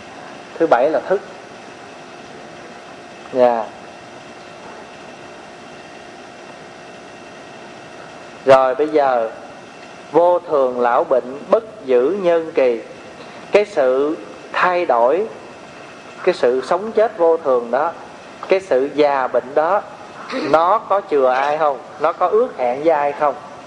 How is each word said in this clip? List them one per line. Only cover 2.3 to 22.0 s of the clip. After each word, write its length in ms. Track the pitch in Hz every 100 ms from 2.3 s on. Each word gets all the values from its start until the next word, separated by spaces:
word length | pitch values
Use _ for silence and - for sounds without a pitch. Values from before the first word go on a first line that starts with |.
| - - - - - - - - - -
Dạ. 320 | 131 123 117 104 - - - - - - - - - - - - - - - - - - - - - - - - - - - - - - - - - - - - - - - - - - - - - - - 131
Rồi 300 | 131 131 127
bây 120 | 151
giờ, 420 | 151 139 120 113 - - - - - - - -
vô 280 | 151 175 175
thường 400 | 160 147 127 123
lão 240 | 120 127
bệnh 360 | 170 127 123 143 -
bất 360 | 165 - - 131
giữ 320 | 123 135 202
nhân 300 | 175 165 160 151
kỳ. 260 | 127 113 - - - - - - -
Cái 140 | 208 208
sự 520 | 156 131 131 147 170 - - -
thay 320 | - 180 180 165
đổi, 420 | 117 123 170 220 - - - - - - - - -
cái 100 | 185
sự 280 | 175 123 131
sống 300 | - 180 220
chết 260 | 214 220 220
vô 200 | 165 165
thường 340 | 143 123 117
đó, 200 | 123 165 - - - - - -
cái 120 | 190
sự 300 | 190 127 143 143
già 320 | 147 135 127
bệnh 280 | 123 120 151
đó, 260 | 160 202 - - - - - 262 285
nó 260 | 151 175 214
có 240 | - 196 196
chừa 200 | 143 127
ai 280 | 127 143 151
không? 200 | 151 127 -
Nó 140 | -